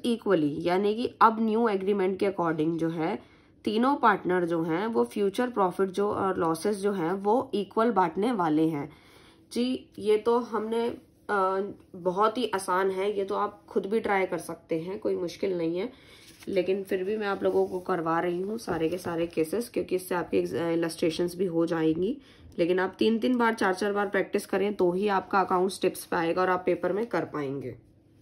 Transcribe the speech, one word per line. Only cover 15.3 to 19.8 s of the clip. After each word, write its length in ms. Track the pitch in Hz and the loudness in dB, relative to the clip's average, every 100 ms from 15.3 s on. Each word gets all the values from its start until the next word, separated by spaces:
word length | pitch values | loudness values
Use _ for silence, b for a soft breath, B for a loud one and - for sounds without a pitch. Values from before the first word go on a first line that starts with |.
| - 202 180 | -4 -4 0
नहीं 220 | 165 175 | -2 -2
है, 120 | 233 B B B B B - | -6 B B B B B -4
लेकिन 360 | 190 175 196 | -2 0 -2
फिर 200 | 190 196 | -2 -4
भी 140 | 185 214 | -2 -2
मैं 100 | 208 | -2
आप 160 | 196 | 0
लोगों 240 | 190 190 190 | 2 2 0
को 120 | 185 | -2
करवा 400 | 180 180 165 165 | -4 -2 0 0
रही 220 | 175 175 | 0 -2
हूँ 160 | 190 226 | -4 -6
सारे 320 | - 170 160 | -4 -2 0
के 80 | 180 | -2
सारे 300 | 185 170 170 | -4 -2 -2
केसेस, 420 | 170 156 196 233 | 0 0 0 -4
क्योंकि 260 | - | -4